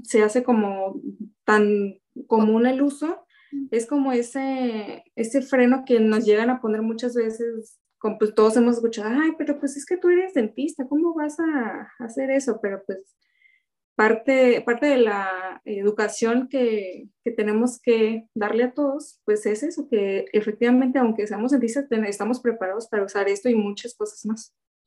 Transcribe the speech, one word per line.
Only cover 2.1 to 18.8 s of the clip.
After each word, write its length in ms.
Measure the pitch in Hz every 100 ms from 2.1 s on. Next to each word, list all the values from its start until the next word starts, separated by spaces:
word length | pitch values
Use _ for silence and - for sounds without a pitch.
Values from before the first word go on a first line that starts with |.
| - -
común 380 | 226 214 220 240
el 160 | 262
uso 440 | 285 285 302 370 _ _ _ 277 269
es 140 | 226 233
como 260 | 294 269
ese, 880 | 240 240 269 269 262 247 220 202 - _ -
ese 260 | 226 277
freno 420 | 262 262 247 254 262
que 140 | 233
nos 260 | 220 214 208
llegan 240 | 208 240
a 120 | 254
poner 200 | 220 214
muchas 320 | 220 226 247
veces, 680 | 240 226 220 233 226 220 _ _ _
con, 200 | 214 202
pues, 160 | 214
todos 220 | 214 214 240
hemos 200 | 240 233
escuchado, 340 | 226 226 208 262
"Ay, 100 | 320 311
pero 220 | 294 285
pues 160 | 277 277
es 100 | -
que 120 | 359
tú 100 | 359
eres 260 | 349 370
dentista, 540 | 302 214 - 311 - 254
¿cómo 260 | 294 339
vas 240 | 330 302 294
a 500 | 320 294 214 185 214 -
hacer 320 | 233 269 269
eso?". 280 | 269 269 226
Pero 200 | 202 196 -
pues 320 | 190 - _ _ _ _ _ _ _ _ -
parte, 640 | 214 226 277 262 254 233 -
parte 220 | 233 294
de 100 | 262
la 640 | 226 202 190 185 185 -
educación 840 | - 202 202 214 208 - 226 240 254
que, 580 | 269 240 214 190 180 - _
que 80 | 240
tenemos 500 | 226 214 214 247 -
que 460 | - 226 220 226 -
darle 320 | 226 208 220 247
a 80 |
todos, 480 | 269